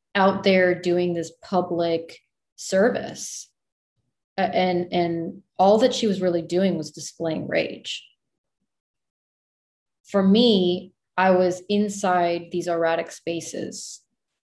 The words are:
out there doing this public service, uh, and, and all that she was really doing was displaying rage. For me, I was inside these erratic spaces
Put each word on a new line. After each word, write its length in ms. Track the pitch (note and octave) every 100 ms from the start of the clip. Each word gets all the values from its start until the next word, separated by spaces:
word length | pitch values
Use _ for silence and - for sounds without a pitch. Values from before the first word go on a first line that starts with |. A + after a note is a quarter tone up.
| _
out 280 | G3+ F#3+ F#3+
there 320 | G3 F#3 F3+
doing 400 | F3+ F3+ F3 F3+
this 180 | E3+ D#3+ -
public 760 | - F#3 F3 F3 E3+ E3 E3 - _ _ _ -
service, 920 | - F#3+ - - - - - - - _ _ _ _ _ _ _ _ -
uh, 60 | F#3
and, 400 | F3+ F#3 F3+ F3+
and 500 | F3+ E3+ E3+ E3+ - _ -
all 200 | F#3+ G#3+
that 140 | B3+
she 140 | - A3
was 160 | F3+
really 200 | F3+ E3+
doing 340 | D#3 F3 F#3+ E3
was 160 | D3+
displaying 560 | - C#3+ - E3 D#3 -
rage. 560 | D#3+ - - - - - _ _ _ _ _ _ _ _ _ _ _ _ _ _ _ _ _ _ _
For 180 | _ G3+
me, 720 | F#3+ G#3 A#3+ G3 F3+ F3+ - _ _ -
I 160 | F#3+
was 300 | F#3 F3+ F3 -
inside 800 | G#3 G#3 G3+ G3 F3+ F3 F3 E3+
these 160 | F3+ E3+
erratic 420 | E3+ E3 E3 -
spaces 880 | - - E3+ D#3 - - - - - _ _ _ _